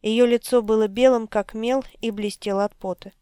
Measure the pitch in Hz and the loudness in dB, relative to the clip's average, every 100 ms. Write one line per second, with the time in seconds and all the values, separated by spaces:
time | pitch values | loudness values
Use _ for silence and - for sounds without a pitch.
0 | 220 226 240 233 - 247 214 220 214 196 | 0 2 4 2 2 0 2 0 0 4
1 | 254 247 220 214 202 220 226 262 262 - | 4 4 0 -4 -4 -6 -2 -4 -4 -8
2 | 233 202 208 - - 196 202 _ 190 175 | -8 -6 -8 -6 -4 -2 -2 _ -10 -10
3 | 196 _ | -12 _